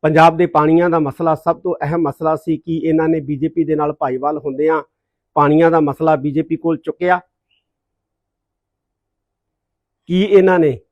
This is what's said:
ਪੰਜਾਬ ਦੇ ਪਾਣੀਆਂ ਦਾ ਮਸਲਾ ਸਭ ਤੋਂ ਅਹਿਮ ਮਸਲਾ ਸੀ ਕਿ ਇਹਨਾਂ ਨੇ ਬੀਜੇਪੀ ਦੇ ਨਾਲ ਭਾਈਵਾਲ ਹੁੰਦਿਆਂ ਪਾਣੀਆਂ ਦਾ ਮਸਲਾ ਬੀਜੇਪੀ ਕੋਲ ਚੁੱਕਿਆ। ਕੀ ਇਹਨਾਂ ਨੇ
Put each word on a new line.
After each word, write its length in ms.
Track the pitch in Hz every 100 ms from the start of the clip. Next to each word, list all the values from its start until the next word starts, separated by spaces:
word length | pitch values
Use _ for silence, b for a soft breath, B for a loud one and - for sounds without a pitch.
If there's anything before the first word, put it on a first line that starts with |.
ਪੰਜਾਬ 340 | 156 156 160 165
ਦੇ 100 | 175
ਪਾਣੀਆਂ 440 | 160 151 165 175
ਦਾ 80 | 165
ਮਸਲਾ 360 | 147 - 165
ਸਭ 260 | 156 - 170
ਤੋਂ 140 | 185 165
ਅਹਿਮ 180 | 147 175
ਮਸਲਾ 360 | 151 - 160 156
ਸੀ 200 | - 156
ਕਿ 200 | 170 165
ਇਹਨਾਂ 320 | 160 160 160
ਨੇ 120 | 160
ਬੀਜੇਪੀ 440 | 139 147 156 160
ਦੇ 100 | 156
ਨਾਲ 180 | 156 147
ਭਾਈਵਾਲ 460 | 147 143 127 139 151
ਹੁੰਦਿਆਂ 440 | 143 135 156 156 - _ _ _ _
ਪਾਣੀਆਂ 360 | 151 147 151 165
ਦਾ 100 | 165
ਮਸਲਾ 360 | 147 139 160 151
ਬੀਜੇਪੀ 400 | 143 143 160 160
ਕੋਲ 200 | 170 160
ਚੁੱਕਿਆ। 440 | - - 180 180 _ _ _ _ _ _ _ _ _ _ _ _ _ _ _ _ _ _ _ _ _ _ _ _ _ _ _ _ -
ਕੀ 160 | 180
ਇਹਨਾਂ 360 | 202 196 185 180
ਨੇ 220 | 156 113 _